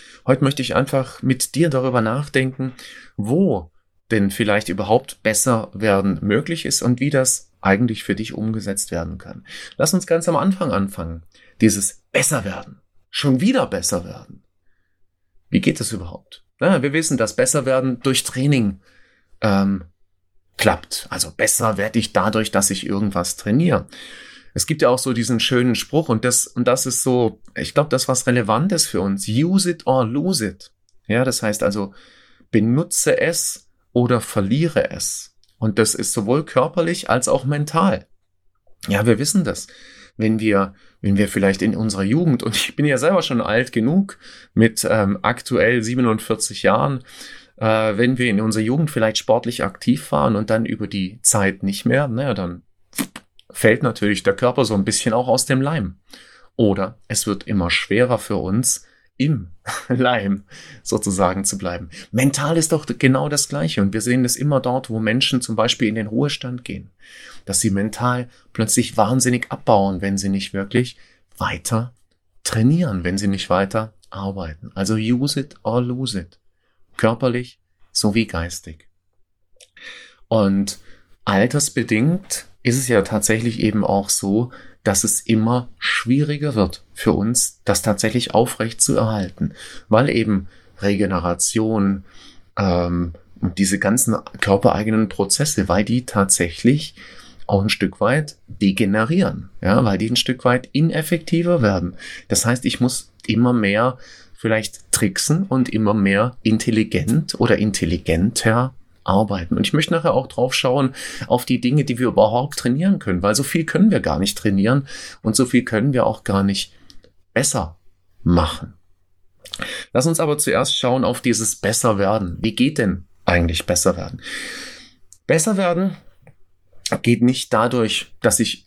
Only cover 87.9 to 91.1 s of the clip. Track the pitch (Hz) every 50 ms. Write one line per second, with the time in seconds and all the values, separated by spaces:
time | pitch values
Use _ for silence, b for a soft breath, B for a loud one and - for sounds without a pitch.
87.9 | 101 - - 110 117 123 120 - - 107 120 120 - - 110 113 - - - -
88.9 | - - 113 110 110 104 92 - - - - - B B B B B B B B
89.9 | 104 113 139 147 - 113 110 110 104 95 95 b b b b b b - 98 101
90.9 | 101 98 104 95